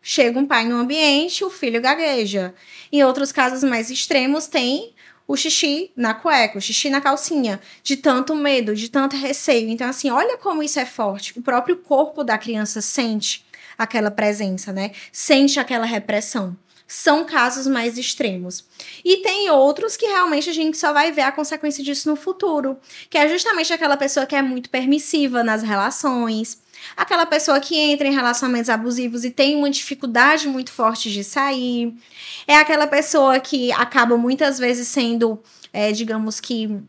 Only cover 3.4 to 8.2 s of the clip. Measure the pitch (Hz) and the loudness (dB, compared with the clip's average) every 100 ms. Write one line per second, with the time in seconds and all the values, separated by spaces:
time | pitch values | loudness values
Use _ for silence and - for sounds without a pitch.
3.4 | 254 262 269 233 226 262 - 285 254 294 | 0 2 0 0 -4 -6 -2 0 2 -2
4.4 | 311 311 247 277 466 _ - _ _ 277 | -2 -2 0 -2 -6 _ -20 _ _ -4
5.4 | 320 311 320 294 381 - 233 220 330 285 | 0 0 0 -2 -6 -4 -2 -2 2 2
6.4 | 220 208 - 220 294 277 277 285 - 311 | 2 -2 -4 -2 0 0 0 0 0 0
7.4 | 240 196 - - - 269 294 254 | 0 -4 -8 -12 -4 0 2 2